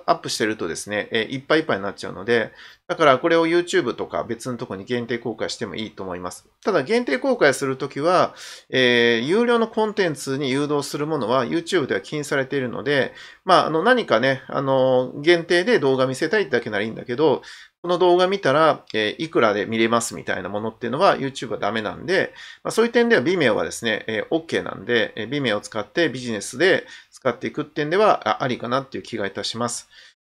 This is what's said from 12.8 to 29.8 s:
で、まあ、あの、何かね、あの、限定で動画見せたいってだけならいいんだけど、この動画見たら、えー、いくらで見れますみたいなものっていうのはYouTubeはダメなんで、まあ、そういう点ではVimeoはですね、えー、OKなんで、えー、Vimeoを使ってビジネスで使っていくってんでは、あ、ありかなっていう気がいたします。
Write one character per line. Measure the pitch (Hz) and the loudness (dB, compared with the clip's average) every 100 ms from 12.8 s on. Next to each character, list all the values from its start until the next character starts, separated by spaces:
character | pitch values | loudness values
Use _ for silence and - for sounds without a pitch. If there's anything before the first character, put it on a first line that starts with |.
で、 | 110 143 113 - - - - | -2 0 0 -6 -20 -8 4
ま | 170 | 4
あ、 | - | 4
あ | |
の、 | 160 | 2
何 | 196 254 196 | 2 2 2
か | 113 | 2
ね、 | 131 131 - | 2 0 -4
あ | 139 | -4
の、 | 135 135 131 127 127 - | 0 2 4 4 0 0
限 | 147 175 170 | 2 2 4
定 | 175 | 2
で | 185 226 | 4 2
動 | 139 131 | 4 2
画 | 131 | 0
見 | 131 | 0
せ | 160 | 0
た | 214 | 0
い | |
っ | 180 | 0
て | |
だ | 120 | -2
け | 120 | -2
な | 104 | -4
ら | |
い | 110 | -4
い | |
ん | - | -6
だ | 104 | -8
け | 120 | 0
ど、 | 156 123 - - - _ | 2 2 -4 -20 -20 _
こ | 175 | -4
の | 175 | 2
動 | 180 180 | 4 4
画 | 185 | 4
見 | 196 | 2
た | 196 | 2
ら、 | 139 160 131 - | 4 4 2 -2
え | 110 107 - | -2 -2 -2
ー、 | |
い | 156 | -2
く | 160 | 2
ら | 113 104 | 2 2
で | 98 | -2
見 | 113 | 0
れ | 113 | 2
ま | 117 | 2
す | - | -2
み | 85 | -6
た | - 98 | -6 -6
い | |
な | 92 | -6
も | 104 | -6
の | 110 | -8
っ | 113 | -8
て | 117 | -6
い | |
う | |
の | 131 | 0
は | 185 135 | 2 2
YouTube | 135 135 120 | -4 -8 -8
は | 104 | -6
ダ | 98 | -4
メ | 110 | -4
な | 104 85 | -6 -8
ん | 120 | -2
で、 | 185 - - - - | -2 -2 -6 -20 -10
ま | - | -4
あ、 | |
そ | 185 | 0
う | 233 | 2
い | |
う | |
点 | 240 233 | 2 4
で | 214 | 4
は | |
Vimeo | 127 185 131 | 4 2 2
は | 101 | 2
で | 85 | 0
す | - 113 | -4 -2
ね、 | 107 - | -2 -2
え | 110 | -4
ー、 | - | -2
OK | 160 160 107 | -4 -2 -4
な | 87 | -4
ん | - 95 | -8 -2
で、 | 120 101 - | 0 0 -4
え | |
ー、 | 107 | -6
Vimeo | 143 131 104 | -4 -2 -2
を | |
使 | - 110 | -4 -8
っ | |
て | 104 - 160 | -6 -2 -2
ビ | 127 | -2
ジ | 123 | -6
ネ | 107 | -6
ス | - 123 | -6 0
で | 180 143 - - - | 2 2 0 -16 -20
使 | - 127 | -6 -4
っ | 120 | -2
て | 147 | -6
い | |
く | 131 | -6
っ | 147 | -8
て | - | -6
ん | 147 | -2
で | 180 | 2
は、 | 214 - - | 4 4 0
あ、 | - | -2
あ | 139 | -2
り | 117 | 0
か | 117 | 0
な | 127 | 0
っ | 135 | -4
て | - | -10
い | |
う | |
気 | 92 113 | -10 -6
が | 98 | -6
い | |
た | 101 | -6
し | 98 113 | -8 -4
ま | 120 | -4
す。 | - | -6